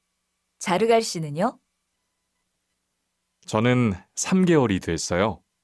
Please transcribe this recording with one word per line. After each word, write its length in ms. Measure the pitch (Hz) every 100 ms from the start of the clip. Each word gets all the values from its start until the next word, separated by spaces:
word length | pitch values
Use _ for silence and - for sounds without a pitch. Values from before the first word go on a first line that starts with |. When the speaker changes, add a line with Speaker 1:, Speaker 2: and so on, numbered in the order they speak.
| _ _ _ _ _ -
Speaker 1:
자르갈 440 | - 180 226 226
씨는요? 560 | 220 175 151 143 226 - _ _ _ _ _ _ _ _ _ _ _ _ _ _ _ _ _ _
Speaker 2:
저는 480 | - 110 120 123 117 90 -
삼 320 | - - 185 180
개월이 340 | 160 120 92
됐어요. 640 | - 82 - 87 107 87 _ _